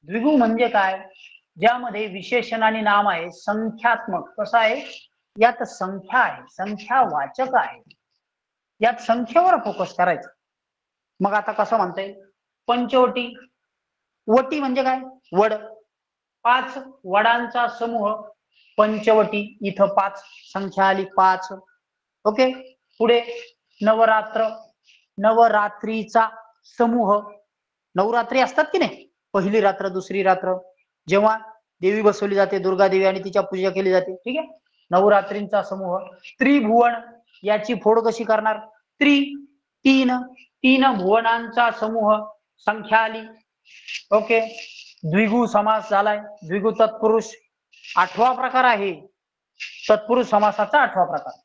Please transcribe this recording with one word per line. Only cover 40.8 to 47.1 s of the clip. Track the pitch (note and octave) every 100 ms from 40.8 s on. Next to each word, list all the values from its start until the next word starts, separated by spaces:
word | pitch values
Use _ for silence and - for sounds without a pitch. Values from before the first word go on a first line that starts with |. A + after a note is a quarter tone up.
| C4
भुवनांचा | A3 F#3 A3 A3+ A#3 A3+ A#3+ A#3
समूह, | A3 A3 A3+ G#3 G#3+ G#3+ - _ _ -
संख्या | A3 A3 A3
आली. | A3 A3 A3 A3 _ _ _ - - - _
ओके, | G#3 G#3+ A3+ A3+ - - - - _
द्विगु | D#3+ F#3 A3 A#3+
समास | A#3 G#3 G#3+ A3 G#3+
झालाय, | G3+ G#3 G#3
द्विगु | G#3 - D#3+ G3 G#3+
तत्पुरुष. | - A3 - A3